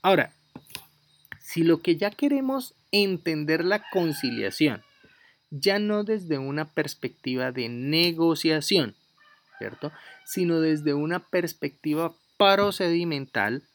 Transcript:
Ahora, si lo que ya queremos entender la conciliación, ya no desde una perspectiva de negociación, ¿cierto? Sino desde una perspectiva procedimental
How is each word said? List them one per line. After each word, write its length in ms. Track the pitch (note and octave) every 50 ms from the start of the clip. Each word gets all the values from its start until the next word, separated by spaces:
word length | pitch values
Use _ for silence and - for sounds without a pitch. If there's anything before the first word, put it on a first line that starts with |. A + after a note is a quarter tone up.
Ahora, 300 | - F#3+ F#3+ D#3+ B2 - _ _ _ _ _ - _ _ - - - _ _ _ _ _ _ _ _ _ - -
si 240 | - - - E3+ E3
lo 160 | E3 E3 D#3+
que 160 | - F3+ E3
ya 140 | D#3 G3 G#3
queremos 640 | G#3 - C#4+ C#4+ C#4+ C4+ C4+ C4 C4+ C4+ B3+ - _ _ _ _
entender 720 | - G3+ G3+ G3 F#3 E3 - E3+ D#3+ D3+ D3+ D3 D#3+ E3 E3+
la 180 | F3+ G3+ G#3 - -
conciliación, 920 | - F#3 F3 D#3+ D3 - - B2+ A#2 A2+ G#2 G2 - - D#3 D3 A2+ - _ _ _ _ _ _ _ _ _ _ _ _ _ _
ya 280 | D#3 C#3 C#3+ F#3+ G3 G3+
no 260 | G#3 G#3 G#3 G#3 G#3
desde 340 | G#3 A3 G#3+ F3+ E3 D#3 C3+
una 280 | C3+ C3+ C#3 D3+ D#3
perspectiva 840 | D3+ _ - D3 C#3+ - _ - A#2+ - _ - C3 B2+ B2+ B2+ B2+
de 160 | B2+ C3 A#2+ A#2
negociación, 1300 | A#2+ A#2+ B2+ C#3 D#3 E3 E3+ F3 E3+ D#3+ E3 E3 D#3+ D3 - E3 D#3 D#3 D3 - G3+ F3 C#3 G#2+ - _ _ _ _ _ _ - - _ _ _ _ -
¿cierto? 340 | A2 G#2 - - - D3+ - - - - - - _
Sino 340 | - - F#3+ F3+ E3+ E3 D#3+
desde 320 | D#3+ D#3+ D#3 D3+ D3 D3+
una 280 | C#3+ C#3+ D3+ D#3+ F3 F#3
perspectiva 920 | - _ - F3+ F3 E3+ - _ - D3 _ _ - D#3 D3+ D#3 E3 E3 - _ _ _ _
procedimental 1300 | _ G3+ G3 G3 G3 G3+ G3+ F#3+ - F#3+ E3+ E3+ E3+ F3 E3+ D3+ C#3 C3+ C#3 _ A#2 G2+ G#2 A#2 C#3+ _ _